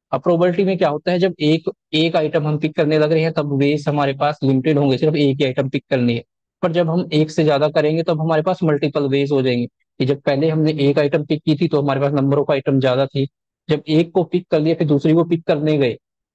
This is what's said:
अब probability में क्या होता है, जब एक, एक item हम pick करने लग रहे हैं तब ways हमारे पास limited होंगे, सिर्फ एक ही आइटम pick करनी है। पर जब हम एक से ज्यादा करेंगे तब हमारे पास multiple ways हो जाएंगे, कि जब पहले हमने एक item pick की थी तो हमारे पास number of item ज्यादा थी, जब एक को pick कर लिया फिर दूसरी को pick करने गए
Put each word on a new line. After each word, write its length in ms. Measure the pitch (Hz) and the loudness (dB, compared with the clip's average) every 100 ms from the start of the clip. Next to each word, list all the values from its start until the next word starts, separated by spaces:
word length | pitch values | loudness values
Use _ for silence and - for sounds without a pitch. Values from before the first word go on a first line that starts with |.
| _ | _
अब 80 | 160 | -4
probability 440 | - 170 180 175 190 | 0 2 2 2 0
में 120 | 185 | 0
क्या 100 | 165 | 0
होता 240 | 147 - | -2 -2
है, 60 | 175 | 0
जब 160 | 185 175 | 0 0
एक, 300 | 151 160 - - _ 151 | 0 0 -2 -12 _ -2
एक 220 | 165 170 | 0 0
item 300 | 156 160 151 | 0 -2 -2
हम 120 | 151 | -2
pick 180 | 156 151 | -2 -2
करने 220 | 151 156 | 0 2
लग 140 | 151 | 2
रहे 100 | 160 | 0
हैं 100 | 160 | 0
तब 200 | 160 147 139 | -2 -2 0
ways 260 | 143 147 147 | 0 0 -2
हमारे 240 | 147 139 | -2 -2
पास 260 | 135 147 151 | -2 -2 -2
limited 360 | 135 135 127 147 | 0 0 2 0
होंगे, 200 | 143 131 | 2 0
सिर्फ 180 | 156 151 | 0 2
एक 200 | 143 135 | 0 2
ही 60 | 139 | -2
आइटम 240 | 127 131 | -2 -4
pick 160 | 139 - | -4 -4
करनी 240 | 135 120 117 | -2 0 -2
है। 80 | - _ _ _ | -6 _ _ _
पर 100 | 180 | -2
जब 180 | 165 165 | 0 0
हम 180 | 170 170 | -2 0
एक 180 | 151 156 | 0 0
से 140 | - 156 | 0 2
ज्यादा 240 | 139 151 | 2 0
करेंगे 340 | 160 151 160 | 0 0 0
तब 180 | 165 156 | -2 -2
हमारे 220 | 160 160 | 0 -2
पास 200 | 160 180 | -2 -2
multiple 460 | 170 147 151 147 143 | 0 0 0 -2 -2
ways 240 | 139 143 | 0 0
हो 100 | 143 | 0
जाएंगे, 240 | 127 123 120 | 0 -2 -4
कि 380 | _ _ - 131 | _ _ -4 -2
जब 160 | 143 | -2
पहले 280 | - 139 160 | -2 0 0
हमने 240 | 156 156 151 | 0 0 2
एक 180 | 139 143 | 0 2
item 260 | 143 156 147 | 0 0 -2
pick 180 | 151 160 | -4 -2
की 120 | 147 | 0
थी 120 | 170 | 0
तो 120 | 147 | 0
हमारे 180 | 143 135 | 0 0
पास 120 | 143 | 0
number 260 | 143 135 143 | 0 0 0
of 120 | 139 | 0
item 300 | 143 139 139 | -2 0 0
ज्यादा 260 | 131 127 139 | 2 0 -2
थी, 220 | 139 139 _ _ _ - | -2 -6 _ _ _ -4
जब 140 | 147 151 | -4 0
एक 240 | 156 170 | 0 2
को 120 | 185 165 | 0 -2
pick 220 | 180 180 | -2 -2
कर 100 | 160 | 0
लिया 140 | 156 165 | 0 0
फिर 120 | 156 | 0
दूसरी 240 | 143 160 | 0 2
को 120 | 160 170 | 2 2
pick 220 | 165 165 | -2 -2
करने 300 | 156 151 151 | -2 0 0
गए 180 | 131 104 _ _ _ | 0 -4 _ _ _